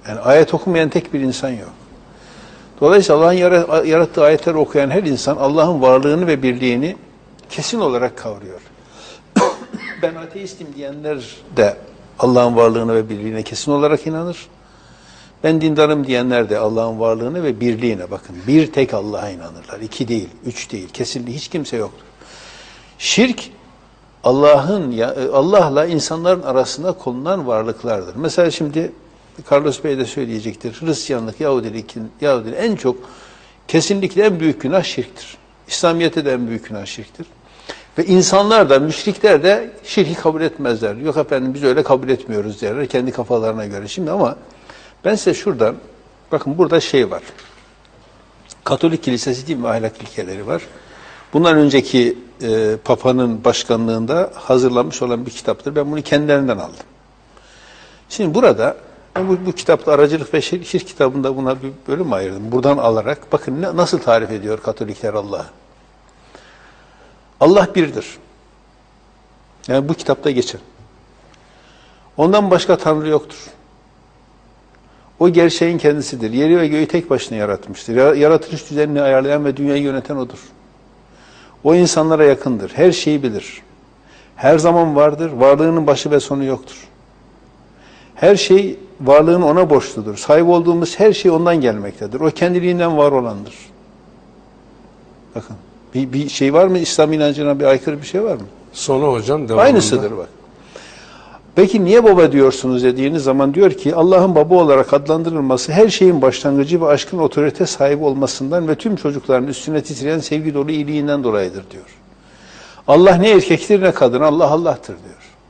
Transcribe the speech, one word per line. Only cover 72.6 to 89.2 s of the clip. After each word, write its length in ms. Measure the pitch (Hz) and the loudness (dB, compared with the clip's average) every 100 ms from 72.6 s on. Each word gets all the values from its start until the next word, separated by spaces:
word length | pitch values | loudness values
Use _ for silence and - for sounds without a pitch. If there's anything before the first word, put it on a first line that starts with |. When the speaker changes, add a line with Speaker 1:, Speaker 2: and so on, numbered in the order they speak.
| - 175 | 2 0
Speaker 1:
Tanrı 320 | 160 156 151 | 2 -2 0
yoktur. 280 | 151 - - - - _ _ _ _ _ _ _ _ _ _ _ _ _ _ _ _ | -2 -2 -20 -20 -20 _ _ _ _ _ _ _ _ _ _ _ _ _ _ _ _
O 100 | 175 | 2
gerçeğin 480 | 170 170 165 170 170 | 4 2 2 -2 2
kendisidir. 540 | 151 147 127 127 110 | 0 0 -4 -6 -4
Yeri 280 | 120 151 175 | 0 2 2
ve 80 | 156 | 2
göğü 200 | 151 156 | 0 0
tek 220 | 175 165 | -2 -2
başına 280 | 127 - 113 | -4 -2 -6
yaratmıştır. 580 | 104 98 - 98 - 117 | -4 -4 -8 -16 -4 2
Ya-, 180 | 139 | 4
yaratılış 560 | 143 147 160 - 151 - | 4 4 4 0 -12 -8
düzenini 320 | 147 151 143 | -4 -2 0
ayarlayan 440 | 139 135 139 147 147 | 2 2 2 -2 -2
ve 120 | 135 | -2
dünyayı 260 | 143 143 | -2 -2
yöneten 320 | 143 135 123 143 | -2 -6 -8 -8
O'dur. 240 | 123 - - _ _ _ _ _ _ _ - - - _ | -8 -12 -20 _ _ _ _ _ _ _ -20 -20 -20 _
O 120 | 139 175 | 2 4
insanlara 480 | 175 165 156 156 | 4 2 0 4
yakındır. 480 | 151 135 139 113 95 | 4 4 0 -4 -6
Her 180 | - 180 | 2 2
şeyi 320 | 175 - 151 | 2 -2 -2
bilir. 380 | 135 104 - - _ _ _ _ _ - _ - | -2 -6 -12 -20 _ _ _ _ _ -20 _ -2
Her 220 | 131 160 | 2 4
zaman 360 | 165 170 165 143 | 4 4 2 4
vardır. 360 | 151 147 160 | 2 2 -6
Varlığının 560 | 131 131 143 160 165 151 | 2 4 6 4 2 0
başı 240 | 135 151 | 0 2
ve 80 | 147 | 0
sonu 240 | - 139 | 0 -4
yoktur. 440 | 135 135 - - - _ _ _ _ _ _ _ _ _ - - - - | -4 -6 -8 -20 -20 _ _ _ _ _ _ _ _ _ -20 -20 -20 0
Her 200 | 170 202 | 4 4
şey 440 | - 190 196 - - - | 4 4 4 -6 -16 -6
varlığını 460 | 127 143 | 4 6